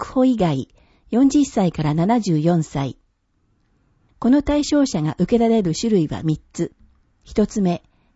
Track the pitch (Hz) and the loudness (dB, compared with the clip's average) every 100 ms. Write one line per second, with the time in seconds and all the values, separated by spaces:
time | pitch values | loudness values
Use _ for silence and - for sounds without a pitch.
0 | - 262 262 226 175 135 - _ _ _ | -4 0 2 2 0 -2 -6 _ _ _
1 | _ 220 269 294 269 220 180 - 151 156 | _ 2 4 4 0 0 -2 0 -2 0
2 | 185 240 202 156 165 175 151 147 135 - | 0 0 0 0 2 0 0 -6 -8 -10
3 | _ _ _ _ _ _ _ _ _ _ | _ _ _ _ _ _ _ _ _ _
4 | _ - 233 285 285 294 285 294 269 170 | _ -4 2 2 2 -2 0 0 0 -2
5 | 151 - 175 233 226 226 175 156 226 202 | -4 -2 0 2 2 2 0 -2 0 0
6 | 151 101 156 156 _ - 170 _ _ _ | 0 -2 -4 -4 _ -8 -8 _ _ _
7 | _ _ - - 208 220 185 170 _ _ | _ _ -6 -2 -2 0 -2 -2 _ _
8 | _ | _